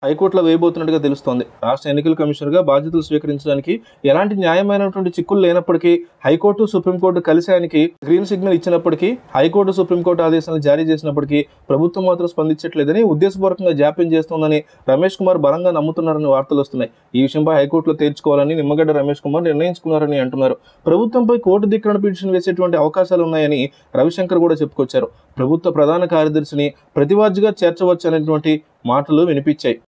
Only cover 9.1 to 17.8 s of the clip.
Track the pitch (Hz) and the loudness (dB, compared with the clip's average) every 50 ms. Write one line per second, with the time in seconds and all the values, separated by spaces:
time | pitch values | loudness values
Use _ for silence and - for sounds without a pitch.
9.1 | 247 247 - - - 131 139 170 165 202 202 190 190 185 185 180 180 175 170 180 | -2 -4 -10 -6 -2 0 0 2 2 2 0 0 0 -2 0 0 0 0 0 0
10.1 | 175 170 170 160 160 165 156 - 160 160 143 143 139 151 160 160 160 151 151 151 | 0 2 2 2 2 0 0 -2 -6 -2 2 2 2 2 2 0 -2 -2 -2 -4
11.1 | 143 147 143 139 147 147 143 - _ _ _ _ 143 139 160 170 170 196 185 180 | -4 -4 -4 0 -2 -2 -2 -2 _ _ _ _ 0 0 2 0 0 0 0 0
12.1 | 180 175 175 175 175 - 156 156 156 151 - 165 - 160 151 143 160 208 233 208 | 0 0 -2 -6 -2 -2 -2 -2 -2 -4 -4 -8 -4 -2 0 0 2 2 2 2
13.1 | 156 151 170 196 190 190 190 190 180 - 196 180 165 143 143 147 156 175 175 165 | 2 2 0 0 0 0 -2 -2 -2 0 0 0 2 2 2 0 2 0 -2 0
14.1 | 160 160 160 160 165 160 156 151 151 151 147 _ _ _ _ - 131 139 170 190 | 0 0 0 -2 -4 -2 0 0 0 -2 -2 _ _ _ _ 0 0 2 2 0
15.1 | 190 - 202 185 185 175 147 139 143 165 180 180 175 156 147 160 165 175 165 160 | -2 0 0 0 2 2 2 2 0 2 0 0 0 0 -2 -2 -2 -2 -2 -2
16.1 | 156 151 151 147 135 131 135 139 147 143 139 - - 135 120 113 _ _ _ _ | -2 -2 0 2 2 0 0 0 -2 -2 -2 -2 -4 -6 -6 -6 _ _ _ _
17.1 | _ 123 135 139 - 156 151 156 160 147 139 143 143 165 | _ 0 0 0 0 0 0 2 2 2 2 2 0 -2